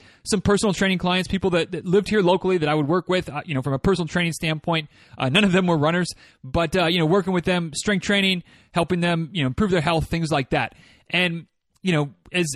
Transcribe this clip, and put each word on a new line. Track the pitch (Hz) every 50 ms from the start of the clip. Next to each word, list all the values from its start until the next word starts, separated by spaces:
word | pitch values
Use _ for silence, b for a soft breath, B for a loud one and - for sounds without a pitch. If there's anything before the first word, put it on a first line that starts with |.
| b b b b b
some | - 220 196
personal | - - 202 190 - 214
training | 175 - 196 190 185
clients, | 175 - 180 180 185 180 -
people | 196 190 - 196
that, | 175 170 165 -
that | 180 160 -
lived | 180 170 208 190 -
here | 214 214
locally | 185 170 185 185 - 185 185
that | 180 151 147
I | 151
would | 156 147 139
work | 170 180 170 -
with, | 185 185 170 -
uh, | 123 147 -
you | 185 151
know, | 131
from | 131 147 135
a | 135
personal | - 202 190 175 175 151
training | - 175 175 170
standpoint. | 151 - - 160 156 156 - - 165 160 151 B B B B B B -
Uh, | 131 131
none | 135 196 214
of | 196
them | 170 190 185
were | 175 170
runners, | 156 143 156 170 180 180 - - b b b b b
but, | - 131 131 175 165 156 -
uh, | 190 175
you | 160 175 180
know, | 160
working | 151 180 202 175 190 185
with | 175 165
them, | 190 180 180 170 160 143
strength | - - 214 208 185 -
training, | - 208 202 196 190 190 175 b b b b b b
helping | - 175 170 - 185 175
them, | 170 175 170 165 165 143
you | 208 180
know, | 139 131
improve | 131 - 214 196
their | 180 175
health, | 139 165 170 160 147
things | - - 165 165 147
like | 160 143 131 -
that. | - 143 120 - b b b b b b b -
And, | - 170 180 175 165 165 156 - _ _ _ _ _ _
you | - 185
know, | 170 151 147 143 - _ _ -
as, | - 180 175 151 135